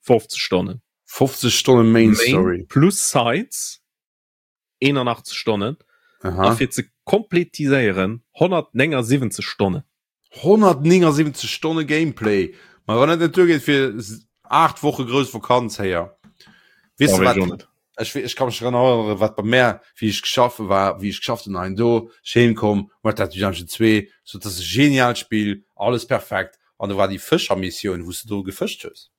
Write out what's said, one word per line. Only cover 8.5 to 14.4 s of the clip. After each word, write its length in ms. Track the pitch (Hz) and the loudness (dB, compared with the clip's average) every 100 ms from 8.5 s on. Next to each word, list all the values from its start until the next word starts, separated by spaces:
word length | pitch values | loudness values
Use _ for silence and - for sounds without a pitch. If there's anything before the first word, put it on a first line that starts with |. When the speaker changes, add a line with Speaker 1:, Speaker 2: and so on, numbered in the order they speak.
| 185 - 113 151 139 113 139 120 - | 0 -4 -2 0 0 0 0 0 -6
Speaker 1:
Stunden. 400 | - - 98 87 - _ _ _ _ - | -10 -2 -2 -2 -8 _ _ _ _ -4
Speaker 2:
Hundertneunundsiebzig 1080 | 156 214 202 143 151 185 165 143 151 131 110 | 2 6 6 4 4 6 6 4 0 -2 -10
Stunden 360 | - 156 165 147 | -6 -4 -4 -2
Gameplay. 680 | 151 160 - 110 101 87 - - _ - | -2 -2 -2 0 0 -2 -6 -20 _ -4
Man 120 | 113 | 2
war 100 | 143 | 2
nicht 80 | 165 | 2
in 40 | |
der 100 | 165 | 0
Türkei 280 | 180 175 156 | 4 4 4
für 360 | - 139 135 110 | 2 0 0 -4
s-, 300 | 101 113 _ _ | -12 -16 _ _